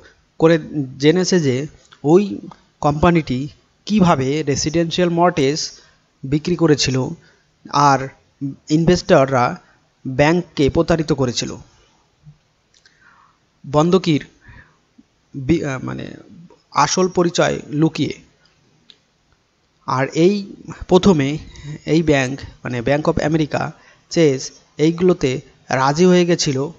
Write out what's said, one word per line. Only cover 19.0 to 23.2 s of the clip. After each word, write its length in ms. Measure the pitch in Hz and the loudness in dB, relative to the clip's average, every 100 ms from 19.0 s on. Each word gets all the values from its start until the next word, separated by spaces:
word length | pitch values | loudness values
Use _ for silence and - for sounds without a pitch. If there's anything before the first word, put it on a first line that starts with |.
| _ _ _ _ _ _ _ _ - | _ _ _ _ _ _ _ _ -6
আর 200 | 131 131 | -4 -2
এই 460 | 156 175 208 196 - - - - | 2 2 2 -6 -16 -18 -16 0
প্রথমে 500 | 180 202 160 135 151 - - 143 151 - | 2 4 2 2 -4 -10 -18 -16 -12 -2
এই 160 | 160 | 0
bank, 380 | 156 139 127 135 - - | 2 2 0 -6 -12 -14
মানে 160 | 127 123 | -10 -6
Bank 240 | 123 143 | -2 -2
of 120 | 160 | 0
America, 520 | 165 | -2